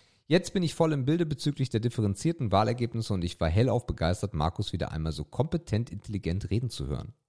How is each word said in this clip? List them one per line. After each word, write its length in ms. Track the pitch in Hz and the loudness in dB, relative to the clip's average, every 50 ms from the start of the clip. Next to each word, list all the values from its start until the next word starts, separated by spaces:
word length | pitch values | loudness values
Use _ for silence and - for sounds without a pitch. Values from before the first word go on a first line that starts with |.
| _ _ _ _ _ - | _ _ _ _ _ 2
Jetzt 240 | 151 185 - - - | 2 2 2 2 0
bin 100 | 196 175 | 0 0
ich 120 | 151 - | 0 2
voll 180 | - 165 160 151 | 2 2 4 4
im 120 | 139 127 | 2 2
Bilde 220 | 135 160 175 170 | 2 2 2 2
bezüglich 420 | 156 143 - - 147 143 - 135 - | 0 -2 -2 -2 -2 0 0 -2 0
der 100 | - 110 | 0 0
differenzierten 720 | 110 120 - - 107 98 101 - - 165 170 - 135 101 95 | 0 0 0 2 0 0 0 0 0 -2 0 0 0 2 4
Wahlergebnisse 600 | 98 110 113 117 123 120 117 - 113 110 - 104 | 4 4 4 2 0 -2 -2 -2 -4 -2 -2 -2
und 120 | 92 85 | -2 -2
ich 160 | 85 - - | -2 -2 0
war 80 | 85 80 | 0 2
hellauf 380 | 82 101 123 127 104 120 - | 4 4 4 4 4 0 0
begeistert, 480 | - - - 82 85 92 - - 98 - | -2 -4 0 0 0 0 0 -2 -4 -2
Markus 380 | 76 73 80 - - - - - | 0 0 0 0 -2 -4 -4 -2
wieder 200 | 82 - - - | -4 -4 -4 -2
einmal 180 | 80 78 80 78 | -2 -2 -2 -2
so 120 | 78 73 | -4 -8
kompetent, 680 | - - - - 160 - 160 - - 107 107 120 - | -6 -2 -2 -2 0 0 -4 -2 -2 -2 -2 -2 -4
intelligent 580 | - 101 - - 101 95 - 80 87 101 95 - | -8 -12 -10 -8 -8 -4 -2 -2 -2 -2 -2 -2
reden 200 | 98 117 127 117 | -2 -2 -2 -2
zu 160 | - - 69 | -4 -6 -4
hören. 260 | 69 76 60 - - - _ _ | -4 -4 -6 -6 -10 -16 _ _